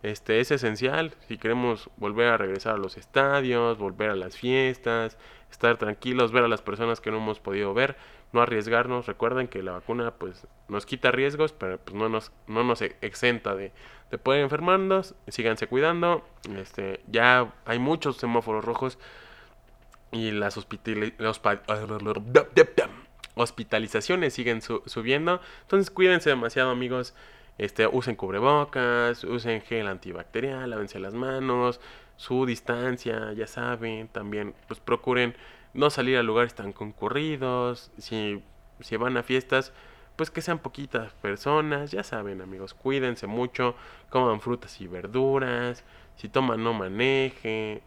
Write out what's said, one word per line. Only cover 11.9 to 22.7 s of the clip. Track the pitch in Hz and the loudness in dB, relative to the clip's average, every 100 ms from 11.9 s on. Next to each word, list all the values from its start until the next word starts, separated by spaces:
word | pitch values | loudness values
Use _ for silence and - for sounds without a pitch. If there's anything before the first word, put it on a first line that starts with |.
| 101 | -2
no | 110 | 0
nos, | 110 - - - | -2 -4 -20 -4
no | 110 | 0
nos | 123 117 | 2 2
e-, | 95 - | -2 -4
exenta | 110 - 123 120 110 98 | -10 0 0 2 -2 -4
de, | 98 - - - - | -6 -12 -20 -20 -10
de | 113 | -4
poder | 131 139 | 2 4
enfermarnos. | 139 151 175 190 190 190 185 - - | 2 0 2 2 4 2 0 -14 -12
Síganse | - 113 110 - | -2 0 0 0
cuidando. | 127 156 170 175 175 - - - 98 | 2 2 2 0 0 -4 -18 -10 -10
Este, | 95 - 98 95 - | -10 -8 -8 -8 -2
ya | 113 120 127 117 - - | 4 6 6 4 -4 -4
hay | 120 | 0
muchos | 131 165 143 123 | 0 0 -2 -2
semáforos | 120 117 113 107 110 | 0 0 0 -4 -2
rojos | 117 131 - - - - - - - _ - - - - | -2 -4 -6 -20 -20 -20 -20 -20 -20 _ -20 -20 -20 -10
y | 113 113 | -4 -2
las | 104 101 107 | 0 -2 -4
hospitali-, | - 107 - 107 107 - | -10 -10 -6 -2 -4 -2
los | 110 113 | -2 0
pa-, | 107 101 - 107 107 107 101 104 107 139 - - 160 | 0 0 -2 -4 -4 -6 -4 -4 6 6 6 6 6